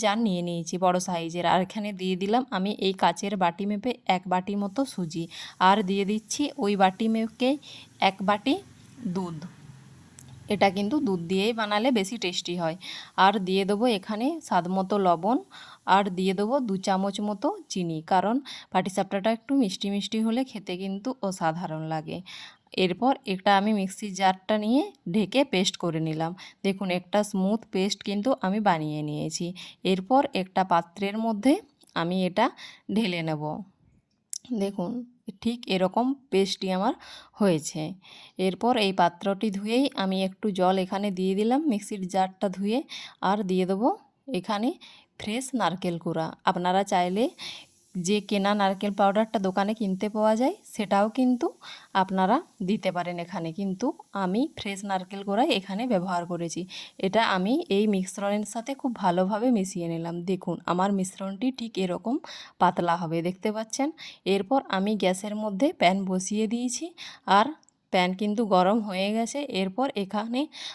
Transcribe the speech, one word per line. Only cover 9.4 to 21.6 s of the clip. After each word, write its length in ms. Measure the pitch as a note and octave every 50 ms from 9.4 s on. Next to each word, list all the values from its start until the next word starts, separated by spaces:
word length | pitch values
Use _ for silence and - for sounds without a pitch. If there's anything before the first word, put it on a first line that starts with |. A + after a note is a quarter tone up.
| D3+ - - - - - - - - - - - - - - - - - - - - - G#3
এটা 160 | F#3 G#3 G3 F3+ G3
কিন্তু 180 | G3+ G#3 C#4 D4+ C#4+ G#3
দুধ 140 | F#3+ F3 E3+ E3
দিয়েই 260 | F#3+ F#3+ G3 A3+ A#3+
বানালে 360 | A3+ A3 G#3 G#3 G#3 A3 C#4
বেশি 240 | B3+ A3 F#3+ F#3+ B3 A3
টেস্টি 360 | - F3+ F3+ - - - F3 F3+
হয়। 160 | E3+ D#3+ E3 F#3 - - - - - - - - F#3
আর 80 | G3 G3+ A3 F#3 F3
দিয়ে 160 | F#3+ G3 G3
দেবো 200 | F#3+ G#3 G3+ A#3+ B3+ A3 F#3
এখানে 280 | F#3 - A3 G#3 A#3+ C#4+ E4+ D#4+ - -
স্বাদ 180 | G#3+ F3+ E3 F3 F#3 F#3+
মতো 180 | F#3+ F#3+ G#3+ G3+
লবণ, 380 | F#3+ F3+ E3+ E3 E3+ G#3 B3 D4 - _ - - - - - - - - F#3
আর 80 | G3 G3+ G3+ F3+ F3+
দিয়ে 160 | F#3 F#3+ F#3+ F#3+
দেবো 160 | G3+ G#3+ C4 C#4+
দু 160 | B3+ G#3+ G3 F#3+ F#3+
চামচ 300 | G#3 F#3+ F#3+ G3 G3+ F#3+ -
মতো 260 | G#3 G#3 G#3 G3+ - D4+ G#4 G4+ D4+ -
চিনি, 280 | - G3 F3+ E3+ D#3+ D#3 D#3 -
কারণ 240 | F#3+ F3+ F3 G3+ A#3+ C#4 C#4 - - - - _
পাটিসাপটাটা 580 | - F#3+ F#3 G3+ - - F#3+ F#3+ - G3 F#3 A3
একটু 200 | A3+ A3+ _ - C#4 C#4
মিষ্টি 260 | B3 F#3+ F#3 - - G3+
মিষ্টি 300 | G3+ G3+ G3 - - A3
হলে 200 | A3 A3+ A3+ B3 C4
খেতে 300 | B3+ - G#3 E3 - F3+ F3
কিন্তু 320 | G3 G3 F#3+ G3+ G3+ C4 B3+ - - G3
অসাধারণ 540 | F#3 - F3+ D#3+ D#3+ E3+